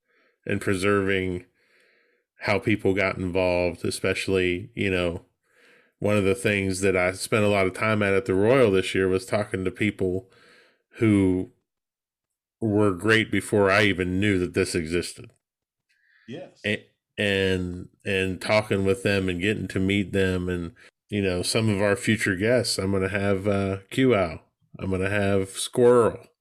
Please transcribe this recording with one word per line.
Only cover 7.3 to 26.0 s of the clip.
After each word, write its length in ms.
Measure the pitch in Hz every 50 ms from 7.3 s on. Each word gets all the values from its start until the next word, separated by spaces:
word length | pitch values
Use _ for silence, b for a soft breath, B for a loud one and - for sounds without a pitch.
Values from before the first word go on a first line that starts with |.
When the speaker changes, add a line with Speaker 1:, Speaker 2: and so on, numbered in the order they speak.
| 123 113 104
Speaker 1:
a 40 | 104
lot 180 | 104 101 95
of 80 | 92 90
time 280 | - 113 110 110 107
at, 120 | 104 98 98
at 100 | 95 95
the 100 | - 92
Royal 360 | 92 101 113 131 139 123 104
this 240 | 95 95 92 - -
year 120 | 95 95
was 200 | 92 92 95 -
talking 400 | - 113 104 104 - - 95 92
to 40 | 92
people 600 | - - 110 104 101 - 98 92 90 92 - _ b b b b b b b b b b b b
who 600 | - - 117 110 104 98 98 92 90 92 92 - _ _ _ _ _ _ _ _ _ _ _ _ _ _ _ _ _ _ _ _ _ -
were 340 | 113 110 101 104 104 101
great 380 | 92 87 95 110 110 110 104 104
before 400 | 104 98 - - - 104 101 95
I 120 | 95 104
even 360 | 110 101 95 87 92 90 90 95
knew 200 | 101 107 98 90
that 160 | 90 87 -
this 200 | 101 92 - -
existed. 560 | 90 80 78 85 87 82 - - - - - _ _ _ _ _ _ _ _ _ _ _ _ b b b b b b b
Speaker 2:
Yes. 320 | 110 123 170 185 - _ _ -
Speaker 1:
A-, 220 | 101 107 - - _ _ _ _ _ _ -
and, 720 | 107 101 98 98 95 95 95 92 90 90 90 90 - - _ _ -
and 360 | - 98 95 95 95 92 82
talking 440 | - - 107 107 107 - 107 98 98
with 180 | 98 95 -
them 260 | - 107 101 98 95 92
and 120 | 87 85
getting 260 | 90 107 107 98 98 90
to 120 | - 101
meet 320 | 95 95 101 104 98 87
them 360 | 92 98 95 92 92 90 90 90
and, 240 | 90 87 85 85 - B B B B B _ -
you 140 | 104 104
know, 200 | 98 95 90 90
some 260 | 87 - - 117 110 110
of 140 | 104 95
our 140 | 104 101 98
future 400 | 95 - 113 110 104 - 107 95
guests, 420 | 87 104 113 127 120 101 - - -
I'm 140 | 95 98
gonna 160 | 98 95 95 95
have, 400 | 101 101 98 101 101 95 95 104
uh, 300 | 101 98 98 95 95 95 - -
Q-Ow. 500 | - 131 131 127 113 101 92 82 80 85 _ _ _ _ _ _ - -
I'm 120 | - 95
gonna 200 | 95 92 95 98
have 400 | 101 104 98 98 101 98 95 95
Squirrel, 800 | - - - - - 123 120 120 123 120